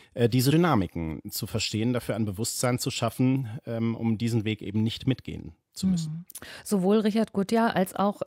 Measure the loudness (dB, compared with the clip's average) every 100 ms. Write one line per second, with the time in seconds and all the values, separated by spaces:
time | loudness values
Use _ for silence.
0 | -10 2 4 4 4 4 6 4 2 -2
1 | -6 -6 -8 -8 -6 -4 -2 -2 0 -2
2 | -2 -2 -2 -2 -4 0 0 0 -2 -2
3 | -2 2 2 2 -2 -8 -6 -2 -2 0
4 | 0 0 0 0 0 -4 -2 0 0 -2
5 | -2 -2 -4 -10 -10 -16 _ -2 0 0
6 | -2 -8 -12 -16 -16 -14 -2 0 4 4
7 | 2 2 0 0 0 2 2 2 0 0
8 | 0 0